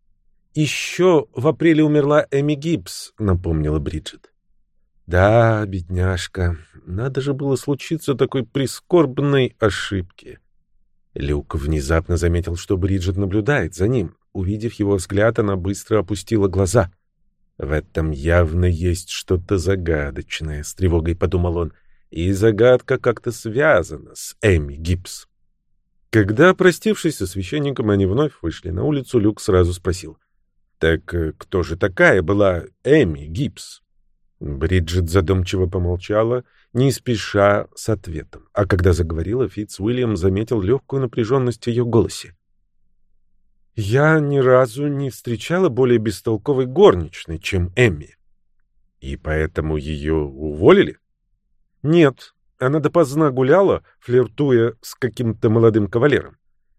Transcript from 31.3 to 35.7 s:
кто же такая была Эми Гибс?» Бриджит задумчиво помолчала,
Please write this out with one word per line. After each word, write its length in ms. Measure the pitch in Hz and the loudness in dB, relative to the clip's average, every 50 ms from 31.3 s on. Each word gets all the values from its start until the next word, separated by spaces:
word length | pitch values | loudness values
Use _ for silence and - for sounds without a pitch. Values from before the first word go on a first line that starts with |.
| - | -8
кто 260 | _ - _ - 92 85 | _ -12 _ -4 -4 -2
же 120 | 80 85 | -4 -4
такая 460 | 82 - 98 85 - 175 170 123 95 | -4 -4 -4 2 2 4 4 4 2
была 420 | 82 78 98 101 101 95 90 85 - - _ _ _ | 2 0 2 2 2 2 2 -2 -8 -12 _ _ _
Эми 420 | 123 147 160 127 87 - 71 73 | 2 4 4 4 2 -2 -6 -10
Гибс?» 540 | 78 80 107 147 - - - - - - _ _ _ _ _ _ _ _ _ _ _ _ _ | -10 -6 -6 -6 -6 -8 -12 -20 -20 -20 _ _ _ _ _ _ _ _ _ _ _ _ _
Бриджит 680 | - 71 71 67 - 85 92 92 82 80 87 92 85 82 | -10 -10 -6 -4 -2 0 0 0 0 0 -2 -2 -2 2
задумчиво 560 | 85 98 85 82 95 92 87 - - 92 92 | 2 2 2 2 0 0 0 -2 -2 -2 -2
помолчала, 760 | 90 | -2